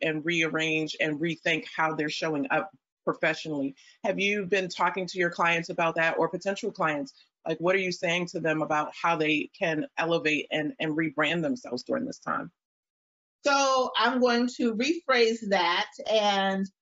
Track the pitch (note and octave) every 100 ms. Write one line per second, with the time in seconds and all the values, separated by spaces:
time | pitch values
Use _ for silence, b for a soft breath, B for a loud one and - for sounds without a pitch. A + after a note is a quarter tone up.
0 | D#3+ D#3 D#3 E3+ D#3+ D#3+ D#3+ D#3 D#3 -
1 | D#3 D3 E3+ D#3+ E3+ D#3+ - - D#3+ D#3
2 | D3+ - D#3+ D3 C3+ D3+ - - _ _
3 | - D#3 E3 D#3+ D#3+ D3 C#3 - b b
4 | G#3+ F3+ G3+ G#3 F3+ G3 F3+ - F3 F#3
5 | F3+ F#3+ E3+ F3 E3+ E3+ E3+ F3 E3 E3
6 | E3 - E3 F3+ G3 G3+ G#3 - D#4 D3
7 | - - b _ E3 D#3+ E3+ G3 F#3+ F3
8 | F3+ E3+ F3 F3+ D#3+ D#3 D3+ D3+ D3+ -
9 | F3 D#3+ D#3 D3+ - - F3 D#3 C#3 -
10 | E3 E3+ D#3 D3+ - D#3 D3+ - D#3+ D3+
11 | D#3+ C#3 D3+ E3+ D3+ B2 - B2 - B2
12 | B2+ - - - E3+ _ _ _ _ _
13 | _ _ _ _ C#4+ C#4 C4+ C4 B3 -
14 | A#3 C4 B3 A#3 B3 - A#3+ G#3+ C4+ E4+
15 | - B3+ A3+ A3+ G3+ F#3+ E3+ F#3 G#3+ -
16 | - A3 G#3 G3 G3 F#3+ G3 _